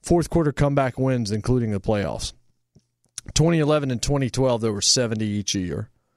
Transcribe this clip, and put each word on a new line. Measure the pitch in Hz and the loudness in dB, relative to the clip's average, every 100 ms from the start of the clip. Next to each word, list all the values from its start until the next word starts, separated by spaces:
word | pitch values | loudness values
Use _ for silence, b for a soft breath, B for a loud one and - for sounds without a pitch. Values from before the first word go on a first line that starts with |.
fourth | - 170 151 | 2 0 2
quarter | 170 151 | 0 0
comeback | - - 143 135 - | 0 0 2 0 0
wins, | 131 127 107 | 0 0 -2
including | 107 113 123 117 | -4 0 0 0
the | 101 | -2
playoffs. | - 104 87 - - - _ _ _ _ _ _ _ - - | -2 -2 -2 -6 -10 -12 _ _ _ _ _ _ _ -18 -6
Twenty | - 156 170 | 2 2 4
eleven | 147 151 143 | 2 2 0
and | 120 | -2
twenty | - 143 131 | 0 0 0
twelve, | 123 131 117 | 0 0 2
there | 113 | 0
were | 101 | 0
seventy | - - 120 110 107 | 2 2 0 -2 -2
each | 104 98 | -2 -2
year. | 101 90 78 110 _ _ | -4 -2 -4 -8 _ _